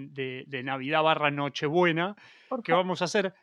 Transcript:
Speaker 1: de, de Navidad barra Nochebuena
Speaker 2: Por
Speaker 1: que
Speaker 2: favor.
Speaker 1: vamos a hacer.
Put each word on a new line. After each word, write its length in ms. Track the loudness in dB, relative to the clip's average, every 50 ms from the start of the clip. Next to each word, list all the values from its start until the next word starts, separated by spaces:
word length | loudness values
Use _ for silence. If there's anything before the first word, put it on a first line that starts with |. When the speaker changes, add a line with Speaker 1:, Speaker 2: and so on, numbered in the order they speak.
| -10 -12
Speaker 1:
de, 360 | -10 -8 -8 -8 -8 -10 -12
de 160 | -10 -8 -8 -6
Navidad 400 | -4 -6 -4 -4 0 2 4 4
barra 260 | 4 4 4 2 0
Nochebuena 880 | 2 0 -4 -4 -4 -4 -2 0 2 4 4 4 4 2 -2 -4 -4 -10 -18 -20 -20 -18 _ -8
Speaker 2:
Por 140 | -8 -6 -2
Speaker 1:
que 80 | 2
Speaker 2:
favor. 140 | 2 2 2
Speaker 1:
vamos 180 | 2 0 -2 -2
a 20 |
hacer. 300 | 0 0 0 0 -2 -4 _